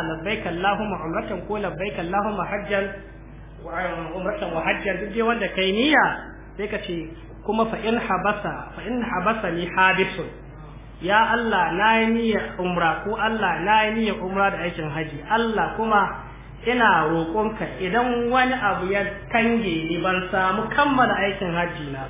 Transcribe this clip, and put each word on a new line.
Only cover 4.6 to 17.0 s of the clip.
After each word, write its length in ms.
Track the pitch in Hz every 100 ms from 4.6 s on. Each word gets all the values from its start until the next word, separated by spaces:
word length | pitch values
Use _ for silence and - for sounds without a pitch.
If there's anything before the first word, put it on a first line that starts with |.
hajjan," 380 | 170 202 202 180
duk 100 | 202
dai 120 | 220
wanda 240 | 226 233 190
kai 240 | - 190
niyya, 320 | 202 285 269 190 - - - -
sai 140 | - 208
ka 100 | 208
ce, 300 | - 170 160 - - -
"Kuma 240 | - 220 226
fa 120 | -
in 140 | 220 233
habasa, 540 | 226 180 196 202 170 135 - -
fa 40 |
in 160 | 170 247
habasani 640 | 226 185 190 226 185 170 175
habisun." 540 | 185 185 180 190 - 113 - - - - - - -
"Ya 320 | 170 208 220
Allah, 400 | 233 233 196 165
na 180 | 170 214 226
yi 80 | 226
niyyar 420 | 233 226 196 - -
umra," 420 | 180 175 165 160
ko, 140 | 202 214
"Allah, 420 | 214 220 190 160
na 120 | 185 220 214
yi 60 |
niyyar 260 | 220 214 185
umra 300 | 185 196 196
da 60 | 190
aikin 260 | 175 175 156
haji. 260 | 156 147 139
Allah, 480 | - 220 233 208 160
kuma 280 | 214 220 208 180 - - - - - 233
ina 400 | 247 220 170